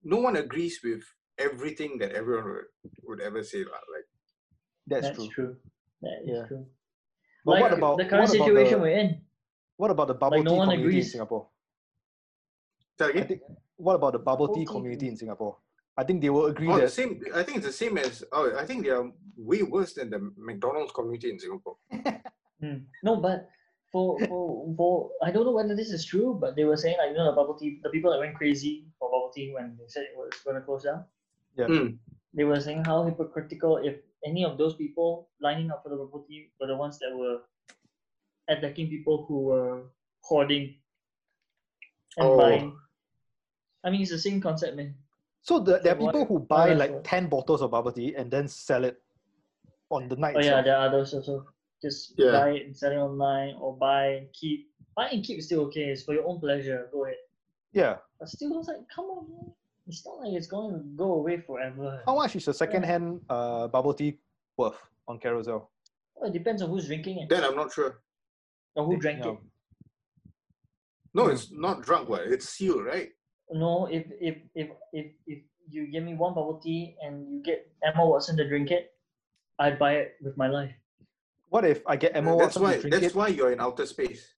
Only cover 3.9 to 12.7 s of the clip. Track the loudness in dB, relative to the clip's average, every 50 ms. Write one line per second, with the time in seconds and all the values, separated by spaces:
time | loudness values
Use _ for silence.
3.9 | -16 -16 -16 _ _ _ _ _ _ _ _ _ _ _ _ _ _ _ _ -4
4.9 | -4 -2 -2 -4 -6 -8 -10 -10 -6 -6 -6 -6 -8 -14 _ -20 _ _ _ _
5.9 | _ _ -12 -10 -10 -10 -8 -6 -6 -6 -6 -8 -12 -14 -14 -18 _ _ _ _
6.9 | _ _ _ _ _ _ _ _ _ _ _ 4 6 8 8 6 6 6 6 4
7.9 | 4 4 2 4 6 6 8 8 8 6 8 8 10 10 10 8 8 6 4 4
8.9 | 4 4 4 2 0 -2 -8 _ _ _ _ _ _ _ _ _ _ _ 0 2
9.9 | 4 2 2 0 2 2 2 4 6 6 6 6 4 6 6 4 4 4 4 4
10.9 | 4 4 2 0 -4 -8 -6 -4 -4 -6 -6 _ _ _ _ _ _ _ _ _
11.9 | _ _ _ _ _ _ _ _ _ _ _ _ _ _ _ _